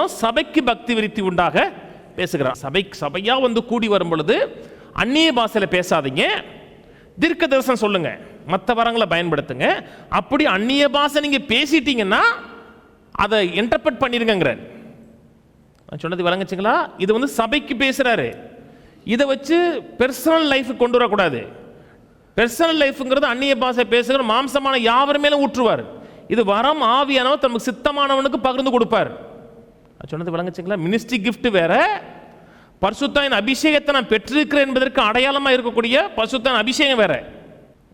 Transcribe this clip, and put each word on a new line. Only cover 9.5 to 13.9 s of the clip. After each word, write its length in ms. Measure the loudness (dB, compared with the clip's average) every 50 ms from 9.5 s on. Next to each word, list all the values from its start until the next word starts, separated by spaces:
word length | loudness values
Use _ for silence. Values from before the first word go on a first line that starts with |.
| -6 -2 0 0 0 -2 -4 -10 -18 -20 -10 -4 -2 -2
அப்படி 240 | 0 0 0 2 2 2 2
அந்நிய 320 | 0 0 0 2 2 2 2
பாஷை 320 | 2 2 0 2 0 0 0
நீங்க 140 | 0 -2 -2 -2 0
பேசிட்டீங்கன்னா 720 | 0 0 2 2 0 0 2 0 0 0 0 2 2 2 2 2 0 -2 -6 -14 -18 -20 -20 -20 -20 -20 -20 -20 -20 _ _ _ -4
அதை 240 | -4 -2 0 2 2 2 0 0 0
இன்டர்பிரட் 400 | 0 0 0 0 0 -2